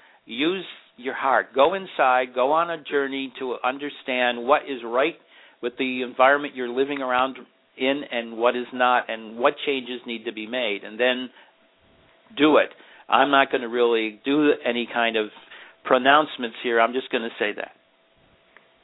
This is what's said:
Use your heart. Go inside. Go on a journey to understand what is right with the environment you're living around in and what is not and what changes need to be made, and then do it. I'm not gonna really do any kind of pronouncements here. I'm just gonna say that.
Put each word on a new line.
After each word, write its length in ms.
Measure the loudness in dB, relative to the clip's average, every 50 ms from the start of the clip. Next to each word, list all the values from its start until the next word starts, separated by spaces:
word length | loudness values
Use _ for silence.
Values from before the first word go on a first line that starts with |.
| _ _ _ _ _
Use 400 | -12 -6 -4 -2 -2 -2 -4 -8 -12 -18 -20 _ _ _
your 160 | -12 -10 -8 -6
heart. 400 | -4 0 2 2 2 0 0 2
Go 220 | 4 4 4 2
inside. 580 | -2 -6 -6 -2 0 2 2 2 2 0 -2 -2
Go 180 | 0 0 2
on 200 | 2 0 0 -2
a 60 | -6 -10 -6
journey 480 | -4 -2 -2 -2 -2 -4 -6 -8 -10 -10 -8
to 180 | -8 -8 -6 -4 -4
understand 800 | -4 -4 -4 -8 -12 -12 -10 -8 -4 -2 0 0 0 -2 0 2
what 200 | 2 2 2 0
is 160 | -4 -10 -10 -6
right 360 | -2 0 0 0 0 -2 -8 _ _ _ -20 -20 -20 _ _
with 160 | -8 -6 -4
the 240 | -4 -4 -4 -4 -4
environment 540 | -6 -4 2 4 4 6 4 4 0 -4 -8
you're 120 | -8 -6
living 340 | -4 -2 -2 -2 -2 -2 -4
around 360 | -4 -2 0 0 0 -2 -4 -8 -18 -20 _ _ _ _ _
in 260 | -4 -2 -2 -2 -2 -6 -8
and 260 | -6 -6 -6 -6 -2
what 180 | 0 2 2 2
is 100 | 0 -4 -6 -2
not 360 | 0 2 4 4 2 0 -2
and 280 | -8 -10 -10 -12 -4
what 180 | 0 0 0 0 -2 -4
changes 360 | -4 -4 -4 -6 -8 -10 -12 -10
need 200 | -10 -12 -10 -8
to 60 | -10
be 160 | -10 -10 -10
made, 360 | -8 -6 -4 -4 -4 -4 -6 -8
and 160 | -10 -4 -2
then 300 | 0 0 0 -2 -6 -12 _ -20 -20 _ _ _ _ _ _ _ _ _ _ _ _ _ _ _ _ _ 0
do 220 | 2 4 6 6
it. 160 | 6 4 2 -4 -16 -20 -20 -20 -20 -4
I'm 220 | 0 2 2 4 4
not 220 | 4 4 4 2
gonna 180 | 0 -4 -4 -2
really 500 | 0 2 2 4 2 2 0 -2 -6 -6 -4
do 280 | 0 2 4 4 4 2 2 0
any 220 | -2 -2 -2 -4
kind 280 | -4 -2 0 0 0 0
of 160 | -2 -4 -4 -8 -18 -20 -20 -20 -20 -20 -20 -20 _ -2
pronouncements 760 | 2 2 4 6 6 6 6 4 2 -4 -8 -8 -8 -8 -6 -2
here. 180 | 0 2 4
I'm 120 | 2 2 0
just 160 | -4 -6 -4
gonna 220 | -4 -6 -6 -6 -6
say 160 | -4 -4 -4 -4
that. 220 | -6 -12 -14 -16 _ _ _ _ _ _ _ _ _ _ _ _ _ _ _ _ -20 _ _ _ _